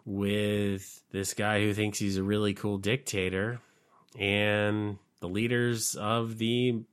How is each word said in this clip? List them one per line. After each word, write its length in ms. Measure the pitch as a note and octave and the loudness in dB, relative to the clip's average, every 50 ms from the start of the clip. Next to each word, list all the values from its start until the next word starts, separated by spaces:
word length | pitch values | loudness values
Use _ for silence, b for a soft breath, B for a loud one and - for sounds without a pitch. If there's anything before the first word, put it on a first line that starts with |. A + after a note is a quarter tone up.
| - | -8
with 960 | - G2 G2 G2+ G2+ G#2 G#2+ G#2 G#2 G#2 G#2 G#2 G2+ G2 F#2+ F#2+ - - - - _ | -6 -4 -2 0 2 2 2 2 2 2 2 0 0 -2 -4 -6 -10 -16 -20 -14 _
this 220 | - G2 G2 - - | -6 -4 -4 -4 -2
guy 300 | - G#2 G#2 G#2+ G#2 G#2 | 0 0 2 2 4 2
who 100 | G#2+ G2+ | 2 2
thinks 260 | G#2 G#2+ G#2+ G#2 - | 2 0 0 0 -2
he's 200 | G#2 G2 G2 F#2+ | -2 0 0 0
a 40 | F#2+ | 0
really 300 | G2 G#2 G#2 G#2+ G#2 G2 | 2 2 2 2 0 -2
cool 240 | - - G#2 G2+ | -2 -2 -2 -2
dictator 840 | G2 G2 G2+ B2 C3+ - - - G2 F#2 F#2 F#2 F#2+ G2+ A2+ B2 A#2+ b b b b b b b b b _ - A#2 | -2 0 0 -2 -2 -2 -4 -4 -2 -2 -2 -2 -2 -2 -4 -4 -8 b b b b b b b b b _ -6 -2
and 800 | G2 G2+ G2+ G#2 G#2 G#2 G#2 G#2 G#2 G#2 G#2 G#2+ G#2 G#2 G2+ - - _ _ _ | 2 2 4 4 4 4 4 2 2 2 2 0 -2 -4 -6 -8 -12 _ _ _
the 80 | F2 F2+ | -8 -4
leaders 640 | F#2 G#2 A2+ A#2 B2 A#2+ A#2+ A#2+ A#2+ G#2+ - - - | -2 0 0 2 2 2 2 0 0 0 -2 -4 -4
of 420 | - G#2 G#2 A2+ A#2 A#2 A2+ A2+ A2 | -2 -2 0 0 0 0 -2 -2 -2
the 440 | A2+ A2+ A#2+ B2 B2 B2 A#2+ A2 A2+ - | 0 0 2 2 2 2 0 0 -4 -8